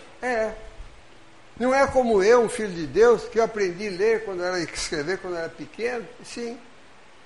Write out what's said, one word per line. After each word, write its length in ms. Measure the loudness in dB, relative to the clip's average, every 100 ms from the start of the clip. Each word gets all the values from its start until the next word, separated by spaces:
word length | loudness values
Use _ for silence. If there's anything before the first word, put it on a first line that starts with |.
| -20 -10
É. 320 | -4 -2 -2 -6 -16 -16 -18 -20 -20 -20 -20 -20 -16 -4
Não 160 | 2 4
é 100 | 4
como 380 | 4 4 4
eu, 180 | 6 6
um 80 | 4
filho 240 | 0 -6
de 140 | -6 -2
Deus, 380 | 4 6 6 2
que 120 | 0
eu 60 |
aprendi 460 | 0 0 -2 -2 -6
a 20 |
ler 340 | 0 0 0 -2
quando 180 | -6
era, 160 | -2 -2
escrever 600 | -4 -6 -6 -4 -4 -6
quando 160 | -6 -8
era 140 | -8
pequeno? 580 | -10 -16 -8 -6 -6 -10 -16
Sim. 340 | -16 -10 -10 -10 -16 -20 -20 -20 -20 -20